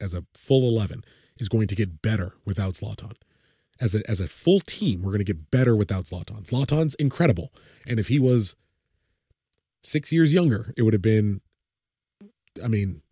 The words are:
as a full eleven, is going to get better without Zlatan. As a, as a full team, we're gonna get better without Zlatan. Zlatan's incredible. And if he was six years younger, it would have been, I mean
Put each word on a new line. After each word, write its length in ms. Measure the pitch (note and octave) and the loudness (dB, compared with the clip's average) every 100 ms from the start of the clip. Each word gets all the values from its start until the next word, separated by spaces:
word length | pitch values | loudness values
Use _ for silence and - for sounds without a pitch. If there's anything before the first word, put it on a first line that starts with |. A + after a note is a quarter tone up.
as 140 | G2 | -10
a 100 | F2 - | -10 -12
full 320 | - - C3+ B2 | -20 2 2 4
eleven, 360 | A2+ G2+ - - _ _ _ | 0 -2 -6 -16 _ _ _
is 120 | G2+ | -2
going 180 | A2 G#2 | 0 0
to 60 | |
get 260 | G2 G2 D#2 | -2 -4 -2
better 320 | A2 G#2+ F2+ - - | -2 -2 -4 -8 -6
without 260 | G2 F#2+ | -4 -4
Zlatan. 400 | - G2 G2+ - - _ _ _ _ _ _ | -6 -10 -10 -14 -20 _ _ _ _ _ _
As 160 | A#2 | -2
a, 80 | G#2 - | -2 -2
as 80 | G2 | -4
a 80 | F2+ | -6
full 340 | - E3 F#3+ | -2 2 2
team, 420 | - - G3+ F#2 | 0 -4 -2 -2
we're 100 | F#2+ | -2
gonna 100 | G#2 | -2
get 280 | G2 E2 D2+ | -2 -6 -2
better 260 | B2 B2+ G#2+ | 2 4 2
without 280 | G2+ G2 | 0 -4
Zlatan. 440 | - F2+ - G#2+ F#2 | -6 -12 -12 -16 -4
Zlatan's 460 | B2+ C#3 D3+ D#3+ | -2 0 0 0
incredible. 580 | - C#3+ - E3+ - - - _ _ - | 0 -2 2 2 2 -4 -14 _ _ -4
And 140 | A2+ | -4
if 80 | G2+ | 0
he 100 | C#3 | 2
was 380 | B2+ B2 G2 - _ _ _ _ _ _ _ _ _ _ _ _ | 4 4 0 -8 _ _ _ _ _ _ _ _ _ _ _ _
six 280 | - D#3 - | -4 -4 0
years 220 | E3 D#3 | 2 4
younger, 400 | E3+ E3 G#2 - - | 4 4 2 -2 2
it 60 | |
would 120 | A2 | 2
have 80 | G#2+ | 4
been, 400 | A2 A2 G#2 G2 - _ _ _ _ _ _ _ G3+ _ _ - | 4 4 2 -2 -8 _ _ _ _ _ _ _ -20 _ _ -8
I 40 | A#2+ | -2
mean 340 | A2 G2 D#2+ _ | 0 -2 -6 _